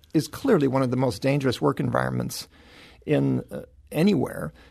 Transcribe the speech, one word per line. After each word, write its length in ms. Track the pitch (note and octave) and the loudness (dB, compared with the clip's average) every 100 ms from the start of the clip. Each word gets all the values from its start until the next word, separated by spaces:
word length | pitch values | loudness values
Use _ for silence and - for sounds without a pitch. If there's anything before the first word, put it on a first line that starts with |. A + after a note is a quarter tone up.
| _ D#3+ | _ -2
is 120 | - | -2
clearly 400 | - C#4 G3 C#3 | -4 2 4 4
one 140 | C3 | 2
of 80 | C3 | 0
the 80 | B2+ | 2
most 240 | C3 A#2 | 0 0
dangerous 400 | C3+ C#3+ C3 - | 0 2 0 0
work 180 | D3 C3+ | 0 0
environments 680 | C3 C3 B1+ B2+ A#2+ - - - - - - - - | -2 0 -2 -2 -4 -8 -14 -20 -20 -20 -20 -16 -2
in, 380 | C#3+ C#3 B2+ - | 0 2 -2 -4
uh, 100 | - - - - | -14 -14 -20 -8
anywhere. 600 | - F#3+ E3 A#2+ - D#3 - - | 0 2 2 0 -4 -8 -10 -20